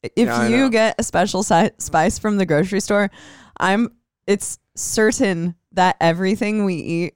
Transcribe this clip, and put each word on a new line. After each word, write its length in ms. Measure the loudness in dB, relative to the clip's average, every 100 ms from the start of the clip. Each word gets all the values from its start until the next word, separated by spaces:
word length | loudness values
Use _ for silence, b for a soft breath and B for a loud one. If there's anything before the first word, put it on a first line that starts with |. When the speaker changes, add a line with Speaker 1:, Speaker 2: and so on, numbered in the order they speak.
Speaker 1:
If 80 | -6 -2
Speaker 2:
Yeah, 200 | 0 2
I 80 | 2
Speaker 1:
you 80 | 2
Speaker 2:
know. 120 | 2
Speaker 1:
get 280 | 2 0 -2
a 60 |
special 400 | -4 0 0 -2
si-, 260 | 0 2 2 -2
spice 400 | -4 0 0 0
from 200 | -2 0
the 60 | 2
grocery 340 | 0 0 -2
store, 280 | 0 0 0 B B B B -4
I'm, 300 | 0 0 0 _ _ _ -4
it's 320 | -2 -4 -14 _
certain 800 | -12 -6 0 0 2 0 0 -4 -6 _
that 240 | 0 0 2
everything 640 | 0 2 -2 0 -2 0
we 100 | -2
eat 400 | -2 -4 -4 -4